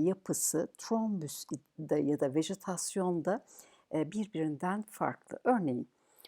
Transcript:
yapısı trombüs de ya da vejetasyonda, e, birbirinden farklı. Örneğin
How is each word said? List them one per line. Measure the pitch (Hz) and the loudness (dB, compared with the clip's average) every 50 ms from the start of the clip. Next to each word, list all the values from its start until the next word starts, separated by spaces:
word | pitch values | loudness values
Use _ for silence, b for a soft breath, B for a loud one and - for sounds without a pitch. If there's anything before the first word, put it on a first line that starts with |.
| 151 | 4
yapısı | 180 190 185 - - 170 - - - - 156 170 - - - | 4 2 0 -2 -4 -2 0 0 0 2 0 0 -2 -6 -12
trombüs | - - 226 226 226 220 208 185 156 143 - - - - 147 139 - _ _ - | -4 -2 0 0 2 0 0 -2 -2 -4 -8 -10 -8 -8 -8 -10 -10 _ _ -12
de | 156 147 147 | -2 0 2
ya | 151 147 143 147 143 | 2 4 2 2 2
da | 151 139 131 | 2 2 2
vejetasyonda, | 156 156 - 190 190 - - 180 170 - - - 202 185 180 175 170 151 180 196 - B B B B B B B B B B - | 0 0 0 -4 -6 -4 -6 -4 -4 -4 -4 -2 0 0 0 0 0 0 0 0 0 B B B B B B B B B B -2
e, | 156 151 151 | -2 0 0
birbirinden | 165 214 214 202 - 160 160 156 151 135 180 180 196 214 214 - | -2 -4 -4 -2 -2 -2 0 0 0 -2 -2 -2 -2 -2 -4 -8
farklı. | - - 165 139 - - _ - - - - | -4 -2 -2 -2 -2 -4 _ -12 -12 -2 2
Örneğin | - 254 226 175 139 123 120 - - b b b b b b b | 4 4 4 4 2 0 0 -2 -6 b b b b b b b